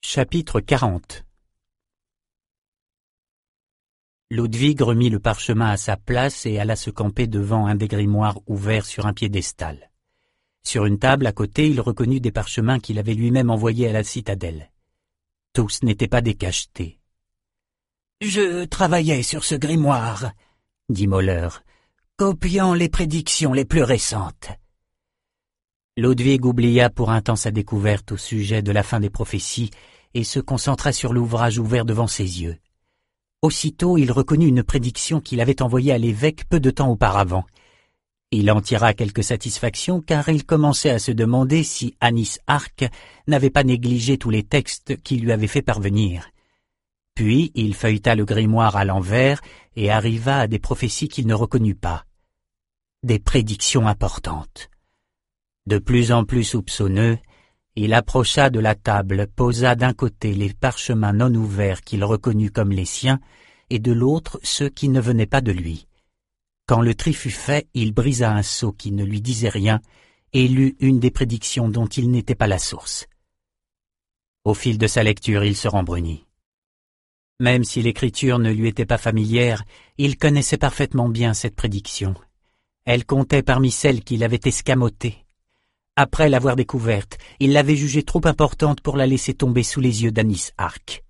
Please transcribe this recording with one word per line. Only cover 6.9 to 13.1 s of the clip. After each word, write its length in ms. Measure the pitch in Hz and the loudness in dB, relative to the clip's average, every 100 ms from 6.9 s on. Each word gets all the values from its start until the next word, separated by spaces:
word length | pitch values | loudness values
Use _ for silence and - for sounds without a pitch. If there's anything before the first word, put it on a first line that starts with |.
camper 340 | - 104 101 120 | -4 -4 -2 -2
devant 400 | 104 101 110 104 | -2 0 0 2
un 80 | |
des 140 | 104 107 | 0 0
grimoires 520 | 104 104 104 107 101 - | 0 0 2 0 -2 -6
ouverts 400 | 101 101 110 101 | -6 -2 -2 -4
sur 220 | - 123 | -6 -4
un 60 | |
piédestal. 760 | 110 110 98 85 - 78 73 - _ _ _ _ _ _ _ | -2 -4 -4 -6 -8 -10 -10 -20 _ _ _ _ _ _ _
Sur 240 | - 120 104 | -6 0 0
une 140 | 101 | 2
table 260 | 131 135 123 | 2 2 0
à 60 | |
côté, 360 | 101 104 - 156 | -2 -4 0 2
il 140 | 127 | 2
reconnut 380 | 120 113 120 131 | -2 -2 0 0
des 120 | 117 | -2
parchemins 480 | 107 104 - 113 131 | -4 -6 -2 0 0
qu'il 200 | - 107 | -2 -6
avait 160 | 104 | -4